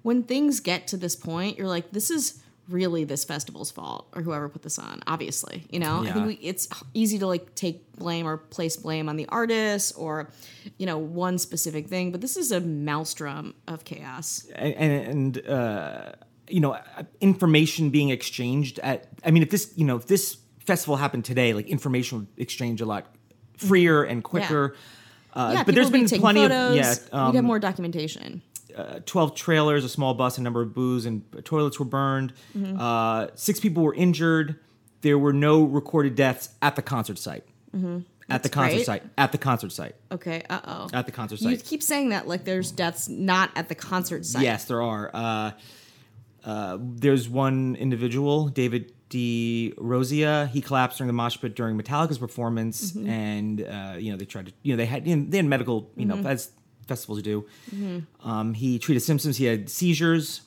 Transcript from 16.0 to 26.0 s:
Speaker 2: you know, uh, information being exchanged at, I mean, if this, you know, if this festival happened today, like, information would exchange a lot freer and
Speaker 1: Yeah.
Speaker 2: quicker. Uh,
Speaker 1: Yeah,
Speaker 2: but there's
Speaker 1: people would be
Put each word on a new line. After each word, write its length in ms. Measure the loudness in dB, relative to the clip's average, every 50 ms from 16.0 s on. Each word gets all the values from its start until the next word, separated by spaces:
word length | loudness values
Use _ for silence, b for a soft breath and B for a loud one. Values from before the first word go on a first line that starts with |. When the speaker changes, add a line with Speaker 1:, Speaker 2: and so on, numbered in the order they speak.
| -12 -14 -16 -18 -20 _ _ _ _ -2
Speaker 2:
you 120 | 2 2
know, 120 | 4 2 2
uh, 300 | -2 -10 -16 -14 -14 -14 -16 _ _ 4
information 680 | 4 6 6 6 6 8 8 6 6 2 0 0 4
being 180 | 4 4 4 4
exchanged 680 | 2 0 -4 -8 -6 -4 -2 0 0 0 0 -2 -4 -6
at, 280 | -4 -2 -2 -4 -4 -14 -20 -6 2
I 60 | 6
mean, 120 | 6 6 6
if 80 | 6
this, 220 | 2 -2 -2 -4 -2
you 80 | 0 2
know, 100 | 2 2
if 100 | 0 2
this 300 | 2 2 2 2 -2 -8 -10 _ _ _ _
festival 380 | 0 0 0 0 2 0 0
happened 280 | 0 0 0 -2 -2 -4
today, 280 | -2 0 2 4 4 2
like, 140 | 0 -2 -2
information 500 | -4 -2 0 0 0 0 0 -2 -4 -8
would 80 | -8 -10 _
exchange 440 | -10 -8 -8 -6 -6 -4 -4 -4 -4 -2
a 40 |
lot 280 | -4 -4 -6 -6 -10 _ -20 _ _ _ _ _ -20 _
freer 480 | -4 2 6 6 8 8 8 6 6 4
and 140 | 2 0 -4
Speaker 1:
Yeah. 40 | -4
Speaker 2:
quicker. 540 | -2 -2 -2 0 0 2 2 0 0 -2 B B B B B B B B B B B B
Uh, 160 | -2 0 2 2
Speaker 1:
Yeah, 100 | 2 4
Speaker 2:
but 100 | 6 6
there's 120 | 6 6
Speaker 1:
people 40 | 6
would 20 | 6
be 60 | 4